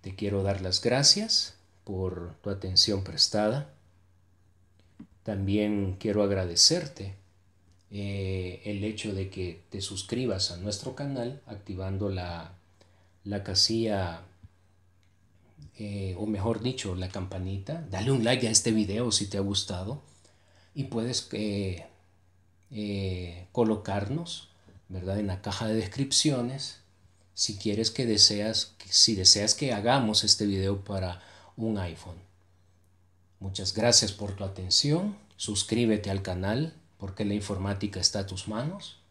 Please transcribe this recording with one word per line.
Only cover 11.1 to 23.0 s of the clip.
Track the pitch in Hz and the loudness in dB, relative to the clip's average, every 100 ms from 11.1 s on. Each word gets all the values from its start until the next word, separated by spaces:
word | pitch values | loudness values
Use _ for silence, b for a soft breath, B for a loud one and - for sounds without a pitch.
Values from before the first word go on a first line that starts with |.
| 135 120 143 - | -2 -4 -6 -14
activando | 101 - 92 95 98 101 | -14 -10 -6 -4 -2 -2
la, | 95 87 85 85 87 _ b b b b b | -2 -4 -8 -10 -18 _ b b b b b
la | 98 101 | -6 -6
casilla, | 101 95 - 113 113 98 87 82 - _ - _ _ _ _ _ _ _ _ _ _ - 147 - | -2 2 2 2 0 0 -2 -6 -16 _ -20 _ _ _ _ _ _ _ _ _ _ -20 -20 -12
eh, | 104 101 98 90 | -8 -6 -4 -4
o | 107 | -2
mejor | 101 107 110 | 0 0 0
dicho, | 123 127 101 | -2 -2 -4
la | 90 90 | -4 -4
campanita. | 95 92 92 92 98 95 160 151 | -6 -6 -6 -4 -6 -6 -8 -6
Dale | 92 117 | -2 2
un | 135 | 2
like | 113 131 117 | 4 4 4
a | |
este | 113 120 | 2 4
video | 110 98 104 123 | 2 2 0 0
si | 101 101 | 0 0
te | 101 | -2
ha | |
gustado | 98 101 - 90 95 143 b b b b b b b | 0 -2 -2 -6 -6 -8 b b b b b b b
y | 147 | -8
puedes, | - 113 117 123 - | -4 -2 -2 -2 -4
eh, | 104 107 101 95 87 - - _ _ _ _ _ _ _ | -4 -2 -2 -2 -6 -12 -20 _ _ _ _ _ _ _
eh, | 110 104 101 | -8 -4 -2